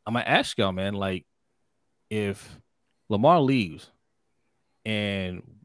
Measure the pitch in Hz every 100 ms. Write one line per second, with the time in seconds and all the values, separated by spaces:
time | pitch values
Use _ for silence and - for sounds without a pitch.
0 | - 117 110 175 - - 98 92 98 101
1 | 98 90 - _ _ _ _ _ _ _
2 | - 107 101 98 - - _ _ _ _
3 | - 104 143 175 135 135 90 73 - _
4 | _ _ _ _ _ _ _ _ 110 107
5 | 104 98 92 90 - -